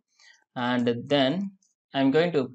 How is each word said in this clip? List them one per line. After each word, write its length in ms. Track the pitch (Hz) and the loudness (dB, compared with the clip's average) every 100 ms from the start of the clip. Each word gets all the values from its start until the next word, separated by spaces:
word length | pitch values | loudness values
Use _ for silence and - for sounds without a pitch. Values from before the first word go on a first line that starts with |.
| _ _ - _ _ - | _ _ -20 _ _ -6
and 400 | 123 123 120 120 120 | -2 0 0 -2 -2
then 460 | 143 131 175 202 - _ _ _ 139 | 0 2 0 -6 -12 _ _ _ 0
I'm 160 | 135 | 2
going 200 | 151 175 | 4 2
to 180 | 160 127 | 0 -2